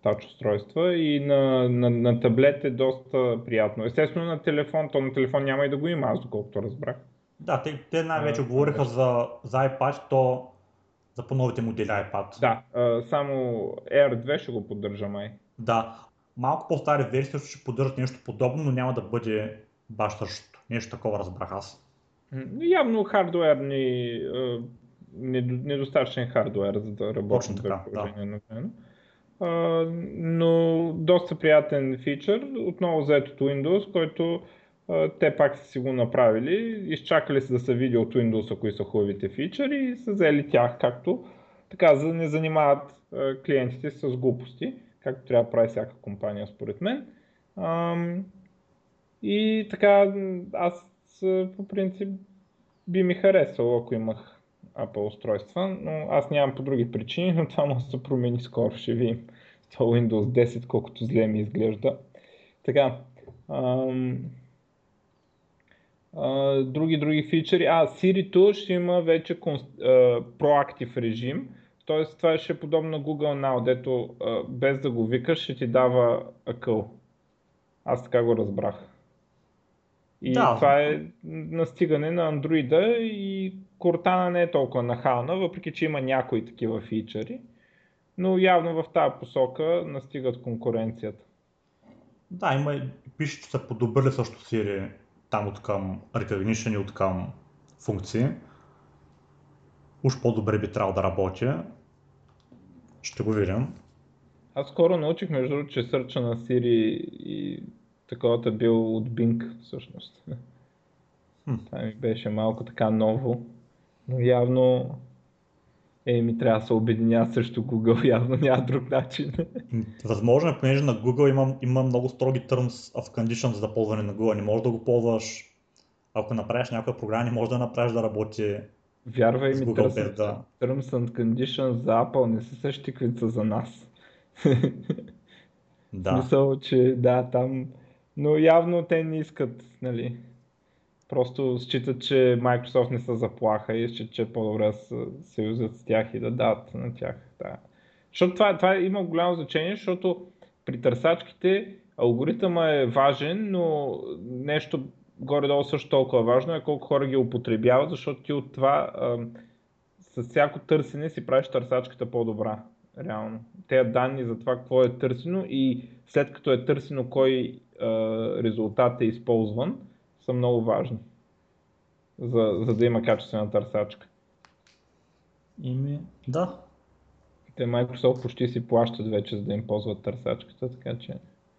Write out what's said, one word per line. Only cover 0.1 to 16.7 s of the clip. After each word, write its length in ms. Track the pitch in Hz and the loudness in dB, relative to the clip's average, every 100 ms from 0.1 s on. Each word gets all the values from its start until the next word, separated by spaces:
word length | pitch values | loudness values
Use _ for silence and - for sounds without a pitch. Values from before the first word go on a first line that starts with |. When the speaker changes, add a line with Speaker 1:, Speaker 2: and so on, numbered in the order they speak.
| 104 - | -2 -4
Speaker 1:
устройства 680 | - 110 104 104 - 180 175 | -6 -2 -2 -2 0 0 2
и 240 | 156 147 | 2 0
на, 500 | 143 139 135 131 127 | 2 4 4 4 2
на, 200 | 123 123 | 4 2
на 300 | 120 120 117 | 4 4 4
таблет 440 | 123 113 139 143 147 | 4 6 4 4 -2
е 40 | |
доста 680 | 120 131 131 - 135 123 117 123 | 0 0 0 -4 0 0 0 -2
приятно. 380 | 113 107 104 | 0 0 0
Естествено 420 | 110 117 151 175 165 | -4 0 0 0 -4
на 160 | 160 | -4
телефон, 480 | - 147 147 160 151 | -2 0 0 -2 -2
то 100 | 143 | -2
на 120 | 135 | -2
телефон 300 | 131 131 139 | 0 0 0
няма 220 | 139 135 143 | 0 0 0
и 40 | |
да 80 | 139 | 0
го 100 | 156 | -2
има, 200 | 170 127 | -2 0
аз 120 | 120 | -2
доколкото 400 | - 107 104 - | -4 -8 -6 -6
разбрах. 320 | 110 131 - 123 - _ _ _ | -8 -8 -8 -10 -14 _ _ _
Speaker 2:
Да, 220 | 160 190 | -4 -2
те, 160 | 156 143 - | -2 -10 -4
те 120 | 160 | -2
най-вече 380 | 160 160 151 135 | 0 -2 -2 -2
Speaker 1:
А, 20 | |
Speaker 2:
говориха 380 | 127 127 147 143 | 0 2 2 2
Speaker 1:
а, 40 | 131 | -2
Speaker 2:
за, 420 | 120 127 120 120 - | 2 2 2 0 -6
за 140 | - 127 | -4 0
iPad, 440 | 135 135 131 143 - | 0 0 -2 -2 0
то 380 | 135 127 127 - - _ _ _ _ _ - | 2 4 0 -6 -20 _ _ _ _ _ -16
за 120 | 120 | -4
по-новите 340 | 131 127 - | 0 0 0
модели 260 | 113 110 104 | -4 -4 -2
iPad. 520 | 104 95 101 101 - | -2 -4 -6 -8 0
Speaker 1:
Да, 220 | 135 - - | 0 0 -4
а, 280 | - 123 117 | 0 2 0
само 320 | 117 151 143 135 127 117 98 - - | 0 -4 -2 -2 -2 -4 -6 -8 -2
Air 220 | 143 139 120 | 4 4 2
две 220 | 120 147 | -4 -4
ще 120 | 147 | -4
го 160 | 117 101 | -8 -8
поддържа 400 | 113 101 101 104 | -8 -8 -6 -8
май. 240 | 101 104 107 _ _ | -8 -12 -14 _ _
Speaker 2:
Да, 400 | 113 113 113 - - _ _ - | 0 0 0 -10 -20 _ _ -4
малко 300 | 127 156 | -2 -2
по-стари 360 | - | -2